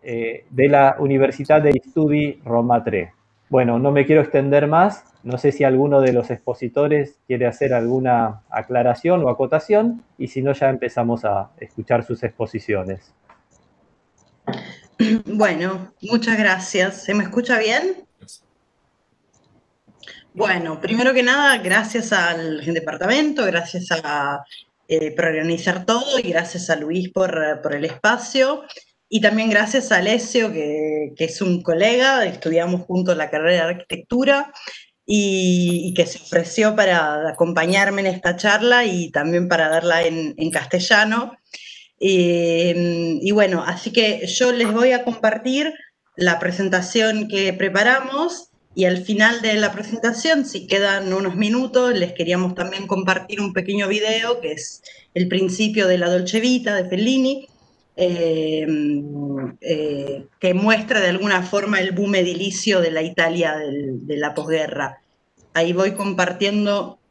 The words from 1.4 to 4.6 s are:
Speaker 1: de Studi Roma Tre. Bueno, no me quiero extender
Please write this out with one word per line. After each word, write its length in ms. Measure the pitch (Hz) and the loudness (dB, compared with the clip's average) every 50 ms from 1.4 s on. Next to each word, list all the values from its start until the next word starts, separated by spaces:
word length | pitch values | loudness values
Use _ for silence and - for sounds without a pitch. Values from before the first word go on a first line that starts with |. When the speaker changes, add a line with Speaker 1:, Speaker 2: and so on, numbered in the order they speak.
| 143 - 156 151 | 2 4 4 6
Speaker 1:
de 100 | 147 147 | 6 4
Studi 680 | 143 131 - - - 160 156 151 147 151 147 143 139 - - | 2 2 0 -4 -2 0 2 2 2 2 0 -2 -6 -10 -6
Roma 400 | 120 117 117 117 123 123 120 117 | 0 0 0 2 4 2 2 2
Tre. 300 | 120 104 95 87 87 _ _ _ _ _ _ _ _ | 0 -2 -2 -4 -6 _ _ _ _ _ _ _ _
Bueno, 300 | - 123 123 120 117 120 | 2 2 4 4 2 2
no 120 | 131 143 | 2 4
me 140 | 143 143 139 | 4 4 4
quiero 160 | 143 156 156 | 6 4 4
extender 460 | - - - 139 139 139 139 147 | 4 4 0 0 2 4 4 4